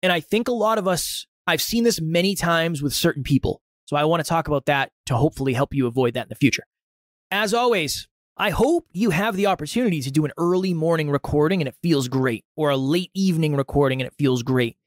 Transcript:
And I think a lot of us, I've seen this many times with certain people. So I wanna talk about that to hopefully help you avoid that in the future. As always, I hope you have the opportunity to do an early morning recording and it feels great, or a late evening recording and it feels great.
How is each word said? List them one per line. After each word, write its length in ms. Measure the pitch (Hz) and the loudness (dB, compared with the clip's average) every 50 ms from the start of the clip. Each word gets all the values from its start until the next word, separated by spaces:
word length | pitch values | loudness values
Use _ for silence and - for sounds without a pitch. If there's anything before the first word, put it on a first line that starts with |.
| - | 2
And 100 | 185 180 | 0 0
I 80 | 170 | 0
think 280 | 151 _ - 220 240 - | -2 _ -2 -2 0 0
a 40 | 247 | -2
lot 260 | 233 208 214 226 220 | 0 2 2 0 0
of 100 | 190 185 | 0 0
us, 380 | 185 160 - - - - - _ _ _ _ | -2 -2 -2 -6 -8 -10 -12 _ _ _ _
I've 160 | - 170 156 - | -2 -2 -2 -2
seen 220 | - - 233 233 | -2 0 2 2
this 160 | 233 214 - | 2 2 0
many 340 | 160 160 165 170 175 196 202 | -4 -2 0 0 0 0 0
times 480 | - - 170 170 165 165 170 170 143 143 | 0 0 0 0 0 0 -2 -2 -4 -4
with 100 | 143 123 | -4 -4
certain 300 | - - 170 - - 127 | 0 0 0 0 0 -2
people. 400 | - 143 131 - - - - _ _ _ _ _ | 0 0 2 2 0 -4 -4 _ _ _ _ _
So 120 | - - | -4 -2
I 80 | 143 147 | 0 0
wanna 200 | 156 165 170 151 | 2 0 0 0
talk 240 | - 170 165 160 - | 0 -2 -2 -2 0
about 180 | 151 143 - | -2 -2 0
that 260 | - 143 139 135 - _ _ _ | 0 0 0 0 -4 _ _ _
to 100 | - 135 | -4 0
hopefully 360 | 113 135 160 - - 135 139 127 | 2 2 0 0 0 -2 -2 0
help 220 | 117 139 - - | 0 -2 -2 0
you 120 | 139 131 | -2 -2
avoid 280 | 120 117 127 131 120 117 | 0 0 2 0 0 0
that 100 | 123 113 | -2 -8
in 60 | 90 | -8
the 40 | - | -4
future. 300 | - - 131 - - - _ _ _ _ _ _ _ _ _ _ _ _ _ | 2 2 2 2 2 -8 _ _ _ _ _ _ _ _ _ _ _ _ _
As 240 | - 196 214 214 196 | -4 -2 -2 0 0
always, 540 | 233 247 247 233 196 160 135 - - - _ _ _ _ _ _ | 2 2 2 2 2 0 -2 -4 -8 -10 _ _ _ _ _ _
I 140 | _ 185 208 | _ -2 -2
hope 360 | 156 - 220 269 339 339 - _ _ | 0 2 2 2 2 0 -2 _ _
you 180 | 175 214 233 | -2 0 0
have 240 | 160 160 202 220 214 | 2 0 0 -2 -2
the 120 | 185 202 | 0 0
opportunity 540 | 202 190 - 147 147 - 233 254 226 175 151 | 0 0 0 -4 -4 -2 0 0 0 0 0
to 100 | 127 135 | -4 0
do 140 | 135 151 156 | 0 0 0
an 80 | 143 - - | 0 -2 -2
early 340 | 170 175 180 185 185 190 175 | 0 0 2 0 0 -2 -2
morning 380 | 165 156 165 165 160 156 147 | 0 0 0 0 0 0 -2
recording 500 | 143 139 _ - - 147 147 156 190 190 | -2 -4 _ 0 0 2 2 2 2 0
and 80 | 151 131 | -2 -4
it 80 | - _ - | -6 _ 0
feels 260 | 170 165 139 131 123 | 0 2 2 0 0
great, 360 | 127 135 131 131 117 107 _ _ _ | 0 0 0 0 -2 -2 _ _ _
or 140 | - 156 147 | -2 0 0
a 60 | 139 | 0
late 340 | 135 135 135 151 180 185 175 _ | 0 0 0 0 0 -2 -4 _
evening 440 | 190 196 190 175 160 160 151 147 | 0 0 2 2 2 2 0 0
recording 440 | 139 135 - - 143 143 135 131 131 | 0 -2 0 2 2 2 2 2 -2
and 60 | 131 | -4
it 80 | 127 _ _ | -8 _ _
feels 240 | 143 135 127 123 117 | 0 2 2 0 0
great. 340 | 120 131 127 123 117 113 _ _ | 0 0 0 0 0 -2 _ _